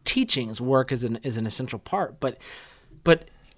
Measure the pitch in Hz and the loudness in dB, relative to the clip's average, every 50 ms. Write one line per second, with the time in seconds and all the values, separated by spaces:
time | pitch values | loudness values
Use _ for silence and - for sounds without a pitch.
0 | _ - - 262 262 - - 131 120 110 110 110 123 127 135 131 127 - 135 117 | _ -2 0 0 0 0 0 -2 -2 -4 -6 -4 0 4 4 4 4 2 0 -2
1 | 123 117 113 113 - 131 110 113 110 110 - - 131 120 - 110 - - - 202 | -2 -2 -4 -4 -4 -4 -4 -2 -4 -4 -4 -6 -6 -6 -8 -10 -6 -4 -2 -2
2 | 185 - - - - 131 - - - - - - - - - - _ - - - | -2 -4 -4 -4 -4 -4 -4 -6 -12 -20 -18 -20 -20 -20 -20 -20 _ -20 -20 0
3 | - 170 165 - - - - - - - - | 4 4 4 4 2 -4 -20 -20 -20 -20 -12